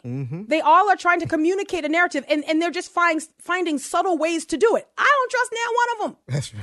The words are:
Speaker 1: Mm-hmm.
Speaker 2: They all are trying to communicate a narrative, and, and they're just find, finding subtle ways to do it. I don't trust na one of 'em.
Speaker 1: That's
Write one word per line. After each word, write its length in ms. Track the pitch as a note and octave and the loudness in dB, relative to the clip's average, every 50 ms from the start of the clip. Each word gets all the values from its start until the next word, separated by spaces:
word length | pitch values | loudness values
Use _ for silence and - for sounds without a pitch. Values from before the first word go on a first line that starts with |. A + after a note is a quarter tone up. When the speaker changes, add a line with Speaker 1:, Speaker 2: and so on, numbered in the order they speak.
| - | -10
Speaker 1:
Mm-hmm. 400 | A#2+ B2 C#3 C#3 A#2 D3 E3+ G#3+ | -8 -8 -6 -6 -8 -8 -10 -4
Speaker 2:
They 140 | G#3+ D4+ D#4+ | -2 -2 2
all 300 | C#4+ D4 E4 F4+ G#4 G#4 | 4 6 6 6 6 4
are 60 | F#4 | 2
trying 240 | F4 - F4 F4 F4 | 2 2 2 2 2
to 60 | E4+ | 0
communicate 600 | - D#4+ D#4 D#4 E4+ G4 G4 G4+ - F#4+ E4+ D4 | -2 -2 0 0 0 0 0 -4 -4 -4 -4 -2
a 20 | C#4+ | 0
narrative, 340 | D#4 E4+ F4+ F4 - C#4+ - - | 2 2 2 0 0 -4 -2 -2
and, 160 | D4+ D4+ D4 | -2 -2 0
and 140 | D4+ D#4+ D#4 | 0 0 0
they're 100 | E4+ F4 | 0 -2
just 200 | C#4 F4+ - - | -4 -6 -8 -6
find, 300 | - F4 E4+ E4+ D#4+ D#4 - - _ _ | -2 0 2 2 0 -2 -4 -10 _ _
finding 400 | - - F4 F#4 F4 E4 D4+ C4 | -6 -4 -2 -2 0 -2 -2 -4
subtle 400 | - - - E4+ F4+ F#4+ F4 C4+ | -4 -2 -2 0 0 0 0 0
ways 260 | D#4 E4+ E4+ D#4+ - | 0 0 -2 -4 -4
to 120 | - D#4+ C4 | -6 0 2
do 180 | G4+ A4+ E4+ | 2 2 2
it. 100 | G#3 - - _ - | 0 -2 -6 _ 0
I 100 | - C#5 D5 | 2 2 4
don't 140 | C#5 B4+ B4 | 2 2 0
trust 220 | B4+ A#4+ B4 B4 | -2 -2 -2 -2
na 60 | A4+ A4+ A#4+ A#4+ A4+ A#4+ | -2 -4 -2 0 0 0
one 80 | A#4+ A#4+ A4+ G#4+ G4 C4 | 0 0 -2 -4 -6 -6
of 0 | |
'em. 60 | - - _ - | -8 -12 _ -6
Speaker 1:
That's 260 | B2+ D3 - - A2 G#2 | -6 -6 -6 -6 -10 -12